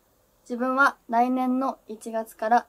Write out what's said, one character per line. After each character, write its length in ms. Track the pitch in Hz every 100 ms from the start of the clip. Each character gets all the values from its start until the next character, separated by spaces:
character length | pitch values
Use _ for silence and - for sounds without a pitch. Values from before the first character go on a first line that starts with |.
| _ _ _ _
自 120 | - 240
分 200 | 254 262
は 200 | 277 - -
来 220 | 233 254
年 280 | 254 254 254
の 220 | 262 - -
一 240 | 220 233
月 240 | 220 220 -
か 120 | 220
ら 180 | 233